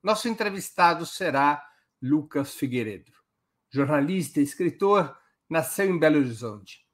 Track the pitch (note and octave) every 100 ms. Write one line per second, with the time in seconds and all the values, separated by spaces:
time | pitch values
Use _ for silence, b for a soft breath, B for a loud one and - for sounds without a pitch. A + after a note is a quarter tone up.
0 | F#3+ G#3+ A#3+ A3 G#3 G3 - - F3 E3
1 | E3 - F3+ C3+ C#3 D3 b b b _
2 | C3 D3+ D3 C#3+ C#3 - D3+ B2 A2 G2
3 | _ _ _ _ _ _ _ C3+ C3+ D3
4 | C#3+ F#3 D3 D3 C#3+ - F3 - G3 G3+
5 | D3+ b b b _ E3 - - G3 F3
6 | D#3 D3+ B2+ A2+ A#2+ G#2 F#2+ - _